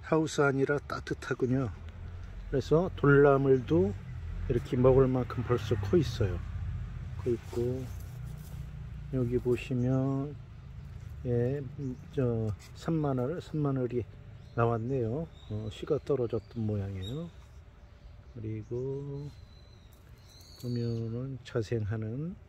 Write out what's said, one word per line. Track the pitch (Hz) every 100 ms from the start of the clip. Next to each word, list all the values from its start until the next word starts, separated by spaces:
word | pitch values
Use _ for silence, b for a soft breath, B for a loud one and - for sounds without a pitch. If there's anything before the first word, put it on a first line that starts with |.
| -
하우스 | 160 156 -
아니라 | 143 135 135 147
따뜻하군요. | - - - - - 131 123 127 123 - - - - - - - -
그래서 | 143 - 156 185 -
돌나물도 | 143 143 143 139 139 131 117 160 196 - - - - - -
이렇게 | 120 - 123
먹을 | 127 131 131
만큼 | 127 120 - 113
벌써 | 123 - 110
커 | - 180
있어요. | 135 - 101 87 - - - - - - - -
커 | -
있고, | 117 - - 120 131 123 - - - - - - - - - - - -
여기 | 131 120 123
보시면, | 123 120 - 127 123 131 131 135 143 147 - - - - - - - -
예, | 127 120 120 143 131 -
음, | 135 127 -
저 | - 127 117 110 101 - -
산마늘, | - 165 147 131 123 170
산마늘이 | - 156 147 135 123 123 107 - - - -
나왔네요. | - 117 117 117 135 113 131 165 - -
어, | 104 107
씨가 | - - 143
떨어졌던 | - 139 117 117 - 120 107
모양이에요. | 104 98 95 92 135 170 - - - - - - - - - -
그리고 | - 110 110 104 120 131 139 143 139 143 - - - - - - - - - - - - -
보면은 | 123 120 117 113 113 117 131 131 -
자생하는 | 123 107 117 101 110 110 123 160 196